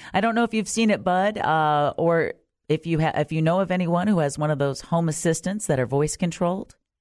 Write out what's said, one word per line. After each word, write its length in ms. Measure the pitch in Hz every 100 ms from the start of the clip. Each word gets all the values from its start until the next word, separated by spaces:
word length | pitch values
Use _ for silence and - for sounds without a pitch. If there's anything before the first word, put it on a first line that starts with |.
| -
I 80 | 190
don't 140 | 226
know 100 | 226
if 80 | 233
you've 160 | 226 196
seen 220 | 226 220
it, 120 | 196
Bud, 360 | 180 180 202 214
uh, 560 | - 160 151 147 143 -
or 380 | 165 165 143 - _ _ -
if 180 | 156 165
you 140 | 160
ha-, 120 | 156 -
if 160 | 147
you 80 | 160
know 200 | 160 180
of 100 | 190
anyone 360 | 185 170 175 202
who 120 | 180
has 200 | 143 147
one 120 | 151
of 80 | 147
those 240 | 143 139
home 260 | - 170 165
assistants 580 | 147 170 160 180 208 -
that 140 | 135
are 60 | 120
voice 320 | 139 151 -
controlled. 580 | 175 - 175 190 - _ _ _